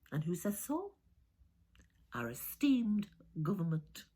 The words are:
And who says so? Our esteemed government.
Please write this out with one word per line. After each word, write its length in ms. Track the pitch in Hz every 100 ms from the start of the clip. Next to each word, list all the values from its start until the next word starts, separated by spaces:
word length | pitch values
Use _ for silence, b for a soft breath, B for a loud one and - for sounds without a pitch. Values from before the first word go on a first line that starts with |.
| -
And 120 | 147
who 100 | 156
says 240 | 175 208 202
so? 340 | - 302 403 - _ _ _ _ - _ _ - - _ -
Our 160 | 120 117
esteemed 800 | 123 - - 285 262 226 208 202 - - -
government. 640 | 151 202 165 160 151 - -